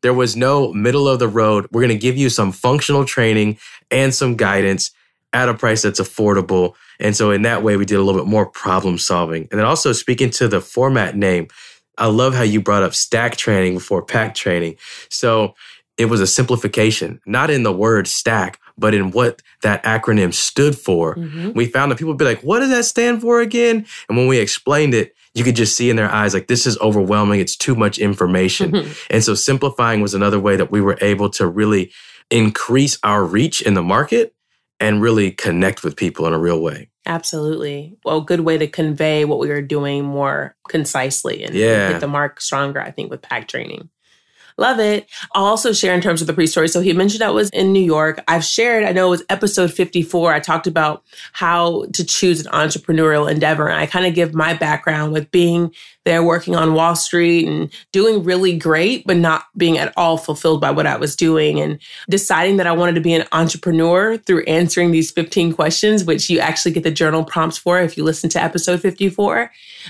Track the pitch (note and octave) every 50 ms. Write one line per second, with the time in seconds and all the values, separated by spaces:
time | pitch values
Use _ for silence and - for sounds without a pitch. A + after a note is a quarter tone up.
0 | - B2+ B2+ B2+ B2+ A#2 G#2+ A2+ B2 C3+ C#3+ C#3+ C3+ A#2 - G2+ G#2 A#2+ B2 C#3+
1 | C#3 C#3 C3 A#2+ A#2+ A2 G2+ A2+ A2 G#2+ G#2+ G#2 G2 - - A#2 B2 A#2+ A2+ G#2+
2 | G#2 B2+ B2 C3+ C#3 B2+ A#2 - G#2+ G2 F#2 - - B2 C3+ D3 - - D3 C#3
3 | C3+ B2+ - C3 A#2 A2+ G#2+ G#2+ G#2 G#2+ G#2 - - - - - _ _ - C3
4 | C3+ C3+ B2+ - C#3+ B2+ A#2+ A2 A#2 G2 G2+ G2 G2 G2 G2 F#2 - - _ _
5 | _ _ _ _ _ _ - B2 B2+ B2 A#2 A2 - A#2 A2 A2 - G#2 G2+ -
6 | F#2+ - - - G#2+ G#2 G2+ G2 F#2 F2+ F#2+ F#2 F2+ F2+ - _ _ - - _
7 | - G#2+ G#2 - A2 G#2 G2+ G2 G#2 A#2 A#2 G2 G#2 A2 G#2 G2 G2+ G2 G#2 G2
8 | G2 G2 G2 F#2 D2 F#2 G#2+ A2 G2 - _ - - G2 F#2 F#2+ F#2 F#2+ F2+ E2+
9 | - - F#2 F2 F2 D#2+ E2 E2 D#2 - - G#2 G#2+ A#2 D#3 D#3+ - C#3+ A#2 A#2+
10 | - - B2+ A#2 C3 A#2 - - B2+ A2+ G2+ F#2 - - - A#2+ B2+ C3+ C3+ A#2+
11 | G2+ E2 - G2+ G2+ F#2+ F2+ F2 E2 - - - - - - _ _ _ _ -
12 | A#2 A2+ G#2+ A2+ B2+ C3+ B2+ B2+ A#2+ G#2+ G#2 G#2+ G2 - G2+ G2+ G2 F2 - -
13 | - - - A2+ A#2 A#2+ - - - - G#2+ F#2+ F#2+ F#2 F2+ F2+ - - G2+ F2+
14 | - - - A#2+ G#2+ - - - - G#2 F2 F2 E2+ E2 D#2 _ - - - -
15 | - _ - - - A#2+ A2+ A2 G#2+ G2+ - _ - - - - _ _ _ -
16 | A#2 A2 A#2 G#2+ F#2+ F#2 - - C3 - B2+ A2 - G2+ - - G#2+ A2 A2 -
17 | - E2+ A#2 - _ G2+ G#2 B2 C#3+ D#3 D3 C3+ A#2 G#2+ F#2 F2+ G#2 A2+ A2+ G#2
18 | F#2 - - - - A#2 A2+ G#2+ F#2 F#2 - _ _ - _ - G#2+ G#2+ G#2+ G2+
19 | G2 F#2+ F2+ A#2 B2 A#2 A#2+ - _ _ _ _ - G#2+ G#2 - - A2 A2 A2+
20 | - - A2 G#2 F#2+ F2 E2 - - - - - C#3 D3 C3+ - - - F#2 E2+
21 | E2+ D#2+ - E3+ E3+ D#3 D3 E3 E3+ G3+ A#3 A#3 - A#2 - C3 C#3 C#3+ B2+ A#2+
22 | D#3+ D#3+ D3+ C3 D3+ C3 A2+ - - C#3+ G3+ A#3+ C4+ C4+ C4 A#3+ A#3 - - -
23 | A#3 A#3+ A#3+ A3 A#3 A#3 A#3+ A#3+ A#3 A3 A#3 A#3+ A#3+ A#3 A3+ A3+ G#3+ - - -
24 | - _ A2 A#2+ B2+ B2+ C3 B2 G#2 G2+ - - _ B2+ C#3+ D3 D#3 C#3+ A#2+ A2
25 | - - _ _ _ _ _ A2+ A#2+ B2+ A#2+ A#2 A2+ G#2+ - - A#2+ B2 A#2 A2+
26 | G#2+ G2+ - G#2+ G#2 G2+ F#2 F#2+ F#2+ - B2 A#2 - B2+ G#2+ - G#2+ A2 G#2 G#2
27 | F#2+ F#2 G#2 G#2 G#2 G2+ G#2 G2 F#2+ - - - - - B2 A2+ A2 G2+ - -
28 | G#2+ G2+ G2 - - F2+ F#2 F#2 F#2 F#2 - - G3 - F3 G3 D3+ D3+ - -
29 | - - - A2+ A2 - G3+ - - - C3+ C3 C#3 C#3 C3 - A#2+ A2+ A2+ G#2
30 | G#2 G2 G2 G2 G2+ G2+ G#2 G2+ G2 G#2 G2 F#2+ F2+ - G2+ G#2 G2 G2 F#2 -
31 | G2+ G#2 G2+ F#2+ G#2 G2+ - - G#2 F2 E2+ G#2 G#2+ G#2+ G#2+ G2 F2+ - - -
32 | - - - - _ _ - A#2 A2 G#2+ A2 - - - B2 C3+ C#3 C#3 - -
33 | - G#2+ G#2 G#2 F#2+ E2 F2 G#2+ C#3 E3 - - - A2 G2+ F#2+ F2 F2 G2 A#2
34 | D3 - A2+ A#2+ A2+ - _ _ _ _ _ _ _ _ _ _ A2 G#2+ G#2 G#2
35 | G#2+ A#2 A2+ G#2+ G2+ F#2 F#2 - - G2+ E2+ F2 F#2 F#2+ - - - E2 - -
36 | - F2 D2+ - E2 E2 E2 D#2+ E2 E2+ E2+ D#2+ D#2+ E2 D#2 D#2 - _ _ _
37 | _ - E3+ E3 - - - D#3 D3+ D3+ D#3+ - - D3 C#3+ C#3+ D3 D#3+ G3 _
38 | _ - D3+ D#3 D#3 - F3 E3+ D#3+ D#3+ D#3+ D#3 D#3 D3+ - - D#3+ D#3 D3+ -
39 | D#3 D#3 D#3 D3+ D3+ D3 D3 A2+ C#3 D3 D3 C#3+ C#3+ C3+ D3 D3 C#3+ C#3+ C#3+ C#3+
40 | C#3+ C#3+ C#3 C#3 C#3 C#3 C#3 D3 C#3 C#3 _ _ _ - - D#3+ C#3+ - - C#3
41 | B2+ C3+ C3+ - - - G#1 - G#1+ - - F#2 A2 A2+ A2+ G#2 G2+ F#2+ F2+ F2
42 | - C#3+ C#3+ C#3+ C#3+ C#3+ - - - - - C#3 C#3 C#3 C#3 C#3 - - C#3 -
43 | - - - C3+ - - B2+ A#2+ - - - B2+ - G1+ - - - E3 _ _
44 | _ _ _ _ _ _ _ _ - - _ - - B3 C4 A3+ G#3+ G#3 G#3 G#3
45 | - _ - - - - - G3 G3 G3+ A3 A3 - A3+ G#3+ - - F#3 F3+ F3+
46 | F3 G#3 E3+ D#3+ E3 D3+ D3 F#3 D#3+ D#3+ - F3 D#3+ E3 - F3 F3+ F#3 E3+ F3+
47 | F#3+ G3+ G#3 A3 A3+ G3+ G#3 G#3+ G#3+ G3 - - F#3+ F#3+ G3 G3 F#3 E3 D#3 D#3
48 | D#3 D#3 D3+ - - - E3 E3+ D#3 - - - A3+ A#3+ A#3 A3 G#3+ G3 F3+ F#3
49 | F#3 F3+ F3+ F3 - - F#3+ F#3+ - G3+ - - F3+ E3+ - - F#3 F3 - F3
50 | E3 E3 - F3 E3+ E3+ D#3 D3+ D3+ - D#3+ E3+ - F#3 D#3+ E3 D#3 D3+ D3+ -
51 | _ _ - - - - _ - F#3 E3+ E3+ E3+ E3+ E3+ E3+ - - - - -
52 | F3 - - - - F3+ E3+ D#3 D3 - - D#3 D3+ D#3 D3+ D3+ - - E3 D#3+
53 | D#3+ D#3 D3+ D3 D3 D3+ D3+ D3+ D#3 D#3 D#3 D3+ D3+ D#3 D#3+ D#3 D#3 D3+ - F3+
54 | F#3 F3+ E3 F3 E3+ E3 D#3 D#3+ D#3 E3 E3+ D#3+ E3 D3+ D3+ D3+ - E3 D#3 D3+
55 | D3+ D#3 D3+ D#3 D3 _ - F3+ F3 E3+ E3+ E3+ E3+ E3 E3+ - - - _ _
56 | _ F3 E3 E3 E3 F3 E3+ E3+ E3+ F3+ F3+ E3+ D#3+ D#3+ D#3 D#3 D#3+ E3+ E3+ E3+
57 | - - - F3 E3+ E3+ E3+ E3+ D#3+ D#3 D3+ D#3 D#3+ D3+ - - - _ - G3
58 | G#3 A3+ A3 G#3 E3+ F3 F3+ F3+ F#3+ F#3+ F3 E3 - E3 D#3 D#3 E3+ G#3 C4 -
59 | - G3 F#3 F3 E3+ D#3+ D#3+ D#3 - _ _ G3 F3 E3+ E3 D3+ - - - -
60 | - E3 D#3+ D#3+ - - D3+ - - E3+ D#3+ D3 D3 C#3 C#3 D3 D3+ D3 C#3 -
61 | D3 C#3+ - - E3+ D#3+ D#3+ D#3 D3+ D3+ D3+ D3+ D3+ D3+ D3+ D3 - - - -
62 | - - F#3+ G3+ - - F#3+ E3 F3 F#3+ G3 G3 F3+ F3 E3 E3+ F3 F3 E3+ E3
63 | D#3+ F3 E3 D#3+ - - - D#3+ E3 E3 - - - F3+ E3 D#3+ E3 E3+ F3 F3+
64 | G3+ A3 A3+ A3 _ - F#3 D#3+ - - D#3+ E3 F3 E3 - F#3 F3 E3+ E3+ D#3+
65 | D#3+ D#3+ - - E3 E3 - F#3+ E3+ E3+ D#3+ - D#3 D#3 D#3+ - - G#3+ A3 G#3
66 | F#3 E3 D#3 - - - F3 - - D#3 D#3 - - F3 D#3+ E3+ D#3 E3 D#3 -
67 | D#3+ D#3 D#3 D#3+ D#3 D#3 - E3+ D#3+ D#3+ D#3+ - - F3 F3 F3+ F3+ D#3+ - -
68 | D3+ D#3+ D#3 - - E3 - E3+ D#3 E3 - - - - F3+ F3 - G3 F3+ -
69 | G3 G3 F#3 - G3+ G3+ - A3+ A#3+ A#3 _ - - - - - -